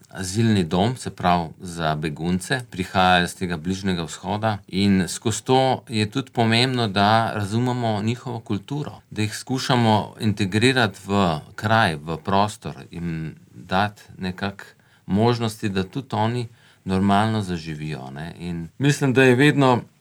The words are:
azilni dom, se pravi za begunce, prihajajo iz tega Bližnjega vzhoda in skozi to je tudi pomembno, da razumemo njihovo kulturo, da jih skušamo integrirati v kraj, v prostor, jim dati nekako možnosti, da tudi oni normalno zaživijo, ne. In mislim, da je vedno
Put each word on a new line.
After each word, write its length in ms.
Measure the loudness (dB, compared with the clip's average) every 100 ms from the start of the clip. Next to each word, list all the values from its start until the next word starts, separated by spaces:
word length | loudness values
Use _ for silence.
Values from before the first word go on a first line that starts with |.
| -16
azilni 540 | -10 -4 0 2 2
dom, 340 | 2 2 0 -2
se 120 | -10
pravi 400 | -2 0 2 -2 -10
za 360 | -12 -4 -2 -2
begunce, 640 | -4 -4 -2 -2 -2 -6 -6
prihajajo 520 | -8 -2 2 4 4
iz 120 | 2 -2
tega 220 | -6 -6
Bližnjega 460 | -6 -4 -2 -4
vzhoda 540 | -6 -10 -6 -2 -2 -4 -6
in 380 | 0 2 4 0
skozi 360 | -4 -4 -2
to 400 | 2 4 4 0 -4
je 220 | -4 -2
tudi 200 | -4 -4
pomembno, 560 | 0 2 2 2 0 -2
da 440 | 2 4 4 0
razumemo 680 | -4 -2 -2 -2 -2 -2 -2
njihovo 380 | -2 -4 -8 -10
kulturo, 520 | -6 -6 -6 -8 -8 -12 -10
da 120 | -4
jih 160 | -4 -4
skušamo 800 | -6 -4 0 4 4 4 0 -4
integrirati 800 | -2 0 0 2 4 4 2 -2 -2
v 340 | 2 2 0 -6 -6
kraj, 400 | 2 2 2 0
v 220 | -6 -6
prostor, 580 | 0 0 0 -4 -14 -14 -14
jim 440 | -8 -6 -6 -8 -12 -20
dati 480 | -18 -2 0 0 -4 -20 -8
nekako 460 | -8 -6 -8 -8 -18 -20 _ _ -2
možnosti, 640 | 2 2 2 -2 -4 -4
da 140 | -2
tudi 240 | -4 -6 -6
oni 360 | -2 -2 -2 -8 -14 _ _ -2
normalno 560 | 0 4 4 2 0
zaživijo, 680 | -2 -6 -8 -8 -8 -10 -10
ne. 240 | -12 -12 -10
In 280 | -8 -8 -8 -2
mislim, 360 | 0 2 2
da 100 | 6
je 120 | 6 6
vedno 460 | 4 6 4 4 0 _